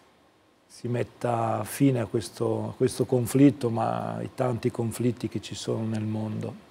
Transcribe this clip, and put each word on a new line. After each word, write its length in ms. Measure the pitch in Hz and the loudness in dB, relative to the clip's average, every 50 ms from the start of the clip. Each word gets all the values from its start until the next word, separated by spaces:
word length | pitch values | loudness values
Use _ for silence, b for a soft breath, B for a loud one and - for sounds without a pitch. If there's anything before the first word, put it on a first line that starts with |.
| b b b _ _ _ _ _ _ _ _ _ _ _ - | b b b _ _ _ _ _ _ _ _ _ _ _ -16
si 140 | - - 120 | -10 -6 -4
metta 720 | 120 120 113 - - - - 123 117 117 113 113 110 110 | -2 -2 -2 -4 -6 -4 -2 0 0 0 0 0 0 -2
fine 380 | 104 - - - 143 139 131 120 | -4 -4 0 4 4 4 4 4
a 60 | 113 | 0
questo, 640 | - - 117 107 - - - 117 113 113 110 107 113 | 0 -2 -4 -4 -4 -4 -2 -2 0 0 -2 -4 -4
a 40 | 110 | -2
questo 280 | - 131 123 - - 127 | 0 0 2 2 0 0
conflitto, 640 | - 131 127 120 107 - 135 139 143 - - - 117 | 2 2 2 2 4 6 8 8 8 6 4 0 -2
ma 460 | 113 113 113 117 117 117 110 113 113 | 0 0 0 0 0 -2 -4 -4 -4
ai 140 | 113 113 110 - | -6 -6 -6 -4
tanti 380 | - 127 127 123 110 - 120 | -2 -2 -2 -2 0 -2 -2
conflitti 560 | - - 117 113 - - 117 123 117 - - 107 | -2 -2 -4 -4 -2 0 0 0 0 -2 -4 -6
che 120 | - 107 | -6 -6
ci 140 | - - 104 | -8 -10 -12
sono 320 | - - - 120 113 113 | -8 -6 -4 -4 -2 -2
nel 160 | 110 110 110 | -2 -2 -2
mondo. 500 | 107 110 107 110 107 107 110 110 110 107 - - - - | -2 -4 -4 -4 -4 -4 -6 -6 -6 -8 -10 -12 -16 -20